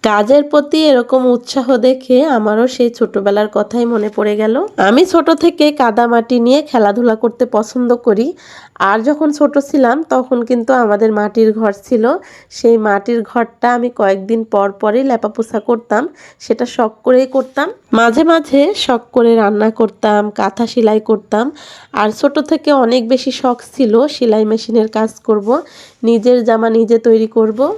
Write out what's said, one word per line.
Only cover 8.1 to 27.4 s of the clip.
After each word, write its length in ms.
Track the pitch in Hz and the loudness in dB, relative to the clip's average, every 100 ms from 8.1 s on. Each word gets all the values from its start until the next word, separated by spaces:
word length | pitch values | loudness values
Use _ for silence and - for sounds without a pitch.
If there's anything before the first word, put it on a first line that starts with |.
| 202 262 - - - - - 196 | 0 -2 -6 -18 -20 -20 -4 -2
আর 80 | 214 226 | 0 -2
যখন 200 | 294 311 294 | -2 -2 0
ছোট 160 | 294 285 | 0 0
ছিলাম 380 | 277 302 247 262 330 | -2 0 2 0 -2
তখন 300 | 262 254 247 | -2 -2 -4
কিন্তু 280 | 233 247 226 | -2 -4 0
আমাদের 380 | 262 226 202 220 | 0 2 0 0
মাটির 360 | 214 208 208 220 | 0 -2 0 0
ঘর 200 | 214 220 202 - | 2 -2 -4 -4
ছিল, 180 | 240 226 339 - - _ | -2 0 -2 -8 -20 _
সেই 260 | - 233 233 | -2 2 2
মাটির 420 | 214 202 202 233 | 2 -2 -2 -4
ঘরটা 460 | 208 240 226 _ 247 240 | -4 -4 -4 _ -2 -2
আমি 120 | 240 240 | -4 -2
কয়েকদিন 400 | 202 196 190 226 | -2 -2 -2 -4
পর 240 | 220 202 202 | -2 -2 -2
পরই 300 | 196 214 220 269 | -2 -2 -2 -2
লেপাপোছা 480 | 233 226 220 220 226 | -2 -4 -6 -6 -6
করতাম, 420 | 208 233 - 214 311 - - _ | -4 -4 -2 -4 -4 -10 -20 _
সেটা 260 | - 226 240 | -6 -4 -4
শখ 260 | - 220 220 | -2 -4 -2
করেই 220 | - 254 262 | 0 2 2
করতাম। 420 | 262 262 - 311 480 _ | -2 -4 -6 -6 -8 _
মাঝে 300 | 220 233 226 | 0 2 2
মাঝে 360 | 320 330 320 277 294 403 | 2 2 2 0 2 0
শখ 180 | - 233 - | -2 -4 -2
করে 200 | 254 233 226 | 0 2 2
রান্না 320 | 208 214 214 | 2 0 -2
করতাম, 520 | 220 220 - 220 208 208 | 0 -4 -2 0 0 0
কাঁথা 340 | 208 202 - 233 | -4 -6 -4 -4
সেলাই 340 | 247 220 214 | 0 2 0
করতাম। 460 | 214 214 - 214 254 311 - - - | 0 -4 -2 -4 -4 -8 -20 -20 -12
আর 160 | - 214 | -4 -4
ছোট 240 | 220 285 285 | 0 -2 -2
থেকে 320 | 302 320 - | -2 -2 0
অনেক 300 | 277 233 254 226 | 2 2 0 0
বেশি 240 | 254 262 | -2 -2
শখ 260 | 247 262 247 - | -4 -4 -4 -8
ছিল 180 | - 240 226 294 | -2 2 2 0
সেলাই 360 | 294 240 214 | -2 0 0
মেশিনের 440 | 214 220 - 226 220 | 0 -2 -2 -2 -2
কাজ 220 | 220 220 - - | -2 -4 -6 -4
করব, 220 | 208 202 277 - - - _ | -2 0 -4 -4 -20 -20 _
নিজের 360 | 226 233 233 247 | 0 2 2 2
জামা 240 | 226 226 226 | 2 0 0
নিজে 260 | 226 220 233 | 0 2 2
তৈরি 300 | 233 226 220 | 2 2 2
করব। 220 | 226 | 0